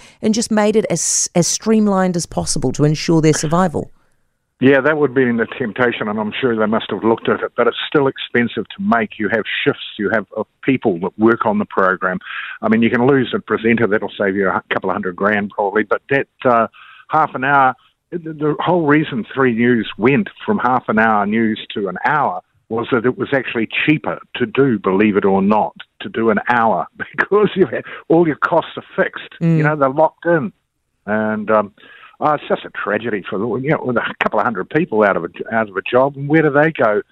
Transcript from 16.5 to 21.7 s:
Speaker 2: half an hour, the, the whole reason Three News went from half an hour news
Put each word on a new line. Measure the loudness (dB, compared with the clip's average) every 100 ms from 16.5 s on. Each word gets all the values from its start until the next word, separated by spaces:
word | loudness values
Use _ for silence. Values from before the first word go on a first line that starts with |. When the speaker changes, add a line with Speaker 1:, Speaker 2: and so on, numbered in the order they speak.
| 2 0 -6 -20 -20 -2
Speaker 2:
half | 0 0 -2
an |
hour, | 2 4 2 0 _ _ _
the, | -12
the | -10 -4 -4 -2
whole | 0 2
reason | 4 2 2 -6 -6
Three | 0 0
News | 2 2 2 -2 0
went | 2 2 0 -6
from | -4 0
half | 0 0 0
an | 2
hour | 2 2
news | 0 0 0 -2 -8